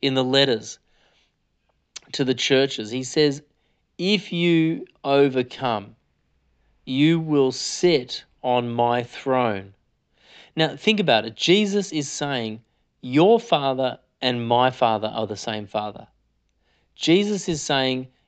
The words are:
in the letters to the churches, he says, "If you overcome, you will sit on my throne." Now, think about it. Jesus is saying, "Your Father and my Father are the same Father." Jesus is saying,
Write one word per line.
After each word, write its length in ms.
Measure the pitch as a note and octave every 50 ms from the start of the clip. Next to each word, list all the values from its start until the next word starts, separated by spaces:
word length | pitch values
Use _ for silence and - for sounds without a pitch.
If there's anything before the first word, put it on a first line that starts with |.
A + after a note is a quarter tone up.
in 100 | C#3 C#3
the 120 | C3 C3 B2+
letters 540 | B2+ C3+ C3+ C#3 C3+ A#2 G#2+ - - - _ _ _ _ _ _ _ _ _ _ _ _ _ _ _ _ _ _ _ _ _ _ _ _ - _ _
to 120 | - - C3+
the 100 | B2+ B2+
churches, 560 | - - - C3+ C3 A#2+ A2+ - - G#2+ G#2
he 140 | A#2+ C3 B2+
says, 380 | - - D#3 D3+ D3 C#3 C#3+ _ _ _ _ _ _ _ _ _ _ _
"If 360 | - C3+ D3 D#3+ E3+ - -
you 540 | F3 E3+ F3 F3 E3 D#3+ D#3+ D#3+ E3+ F#3+ - _ _ _ -
overcome, 920 | C#3 C#3 C#3 C#3+ C#3 B2+ B2+ B2 - - - C3+ B2 A2 G2+ G2+ A2+ - _ _ _ _ _ _ _ _ _ _ _ _ _ _ _ _ _ _
you 360 | B2+ C3 C#3 D3 D#3+ E3+ E3
will 320 | D#3+ D#3 D3 C#3 C3+ C3
sit 720 | B2 - - - - - F3+ F3 D#3+ B2+ B2+ - - - - _ _ _
on 260 | - B2+ B2 B2 A#2+ A#2+
my 360 | A#2 A#2+ A#2+ A#2+ A#2+ B2 A#2+
throne." 680 | - - - - C3+ C3 B2+ B2 A2+ G2+ F#2+ F#2+ G2 - _ _ _ _ _ _ _ _ _ _ _ - - - _ _
Now, 220 | D#3+ D#3+ C#3 C3+
think 240 | - - G#3+ A3 G3+
about 240 | F#3 C#3+ A#2 G#2+ A2
it. 100 | A2+ A2
Jesus 580 | - - E3 F#3 G#3+ G#3+ G3 G3+ G3+ F#3+ -
is 160 | D#3 D3+ C#3 -
saying, 500 | - - D3 C#3+ C3+ A#2+ A2+ A2 A2 A#2 _ _ _ _ _ _ _ _
"Your 400 | - B2 C3 D3+ F3 G#3 A#3 A3+
Father 580 | - - E3+ D3 C#3 C3+ C3 C3 C3 B2 A#2+ - _ _ _ _
and 260 | C3 B2+ B2 A#2+ A#2
my 240 | A#2 A#2+ B2 B2+ B2+
Father 380 | A#2+ - B2+ A2+ A2 G2+ A2 G#2+
are 180 | - A2+ A2
the 100 | G2+ G#2+
same 300 | - - A#2 G#2+ G#2+ G2+
Father." 400 | - - G#2+ G#2 G#2 G#2+ - - _ _ _ _ _ _ _ _ _ _ _ _ _ _ _ _ _ _
Jesus 540 | - - D#3 E3+ G3+ G#3 G#3 G#3 F3+ - F#3
is 120 | D#3+ C#3
saying, 480 | - - C#3+ C3+ C3 C3 C3 B2+ C3 - _ _ _